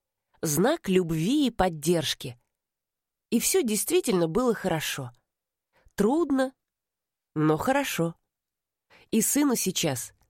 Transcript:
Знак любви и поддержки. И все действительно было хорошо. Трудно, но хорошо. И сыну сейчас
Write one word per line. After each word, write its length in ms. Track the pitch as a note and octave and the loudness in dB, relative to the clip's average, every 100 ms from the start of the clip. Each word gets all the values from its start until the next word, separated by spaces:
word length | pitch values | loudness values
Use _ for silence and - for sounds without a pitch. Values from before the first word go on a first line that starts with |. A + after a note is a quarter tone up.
| _ _ _ _ | _ _ _ _
Знак 480 | D#3+ D3 A3 E4 - | -4 2 2 0 0
любви 580 | F#3 E3+ D#3+ E3+ D4 C4+ | 0 2 0 0 2 0
и 40 | |
поддержки. 840 | - F#3 D#3+ D3 F3 C#3+ - C3 A#2+ _ _ _ _ _ _ _ _ - | 0 -2 -2 0 0 0 -6 -10 -14 _ _ _ _ _ _ _ _ -2
И 100 | A#3 | -2
все 240 | - F#4+ | 2 0
действительно 640 | C4 G#3 - F4+ F4+ F#3 E3 | 0 -2 0 0 2 0 2
было 260 | E3+ B3+ | 0 0
хорошо. 580 | G#3 F#3+ D#3+ - - B2+ - _ _ _ _ _ _ _ - | 0 -2 -4 -4 -6 -10 -14 _ _ _ _ _ _ _ -2
Трудно, 580 | G3+ D4+ D#4 C4+ C4 - _ _ _ _ _ _ _ | 0 2 0 0 -2 -4 _ _ _ _ _ _ _
но 220 | D3+ D#3 D3+ | -2 0 0
хорошо. 600 | - C4+ C4+ - E3 - _ _ _ _ _ _ _ _ _ | 0 0 0 -2 -4 -6 _ _ _ _ _ _ _ _ _
И 120 | A3+ | 0
сыну 340 | - C#4 D4 A#3 | 0 2 2 0
сейчас 580 | - - E3 C3 - _ _ | -2 -2 -2 -4 -8 _ _